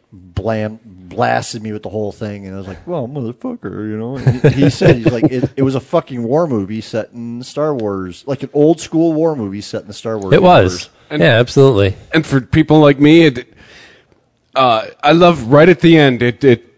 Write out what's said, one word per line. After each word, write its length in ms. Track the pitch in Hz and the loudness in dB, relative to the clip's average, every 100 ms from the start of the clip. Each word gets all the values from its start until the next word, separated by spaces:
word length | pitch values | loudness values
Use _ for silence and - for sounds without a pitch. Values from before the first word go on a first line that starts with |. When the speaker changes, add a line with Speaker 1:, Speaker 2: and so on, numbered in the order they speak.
| _ | _
Speaker 1:
blam-, 680 | 95 90 87 104 110 107 110 | -20 -14 -8 -4 -4 -4 -8
blasted 800 | 113 92 90 95 120 120 117 113 | -18 -20 -14 -4 -2 -2 -4 -10
me 100 | 110 | -10
with 100 | 104 | -12
the 60 | 110 | -10
whole 240 | 104 104 | -8 -8
thing. 320 | - 110 101 98 | -8 -12 -12 -12
And 80 | |
I 40 | 95 | -14
was 100 | 95 | -14
like, 180 | 90 - | -16 -10
"Well, 220 | 175 120 | -8 -8
motherfucker," 800 | 147 113 123 254 240 98 95 107 | -8 -10 -10 -12 -12 -12 -10 -8
you 80 | 107 | -8
know. 200 | 117 135 | -8 -4
And 240 | 127 123 147 | -4 0 0
he, 100 | 127 | 2
he 60 | 139 | 0
said, 260 | - 185 127 | 2 0 2
he's 140 | 110 | 0
like, 140 | 117 147 | 0 -2
"It, 180 | 127 131 - | -2 -4 -2
it 60 | |
was 120 | 135 | -2
a 60 | 131 | -2
fucking 420 | - 165 - 127 | -4 -4 -4 -8
war 240 | 117 147 170 | -2 -2 0
movie 360 | 113 95 110 | -4 -6 -8
set 300 | 107 110 - | -8 -8 -8
in 300 | 120 117 120 | -12 -14 -12
Star 320 | 127 - 151 | -12 -6 -4
Wars, 500 | 139 107 98 92 85 - | -4 -6 -6 -8 -12 -10
like 160 | 131 | -8
an 80 | 131 | -6
old 260 | 143 151 165 | 0 0 0
school 360 | - 160 165 | -2 -2 -2
war 200 | 156 165 | 0 -2
movie 280 | 147 101 101 | -4 -8 -10
set 180 | 101 107 | -10 -12
in 60 | 98 | -12
the 60 | |
Star 240 | 101 117 110 | -12 -8 -8
Wars 160 | 98 | 0
Speaker 2:
It 80 | 139 | 2
was. 200 | 180 160 92 | 6 6 4
Speaker 1:
universe." 180 | 90 - _ _ | 0 -10 _ _
Speaker 3:
And 80 | 151 | 0
Speaker 2:
Yeah, 180 | 165 113 | 2 2
absolutely. 560 | 120 143 135 107 101 - - | 2 4 4 4 0 -2 -4
Speaker 3:
And 100 | 165 | -4
for 160 | 151 135 | -2 -4
people 380 | 120 160 151 156 | 0 0 2 4
like 220 | 147 135 | 4 4
me, 220 | 147 165 | 4 6
it, 300 | 160 120 - _ _ - - _ _ _ _ _ _ | 4 0 -8 _ _ -20 -20 _ _ _ _ _ _
uh, 320 | 135 127 110 101 - | 0 2 0 -2 -4
I 100 | 147 | 2
love 380 | 165 175 160 113 | 4 4 2 2
right 160 | 143 170 | 4 6
at 120 | 175 | 4
the 160 | 165 165 | 4 4
end, 260 | 143 120 | 4 2
it, 200 | 120 113 | -2 0
it, 220 | 139 117 - | 2 2 0